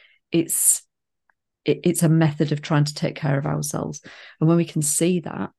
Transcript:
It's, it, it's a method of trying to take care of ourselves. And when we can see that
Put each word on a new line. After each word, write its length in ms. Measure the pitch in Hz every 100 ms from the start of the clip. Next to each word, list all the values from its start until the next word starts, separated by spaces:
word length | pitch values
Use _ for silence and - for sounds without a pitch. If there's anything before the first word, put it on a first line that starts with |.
| _ _ _
It's, 500 | 165 - - - - - _ _ _ _ _ _ _
it, 160 | - -
it's 180 | 180 165
a 60 | 165
method 420 | 160 156 151 151
of 100 | 147
trying 240 | - 151
to 100 | 147
take 200 | 147 151
care 240 | - 147 139
of 80 | 151
ourselves. 560 | 151 147 - - 147 - - - -
And 80 | 156
when 80 | 170
we 80 |
can 180 | 165 165
see 380 | 147 - 165 180
that 300 | - - -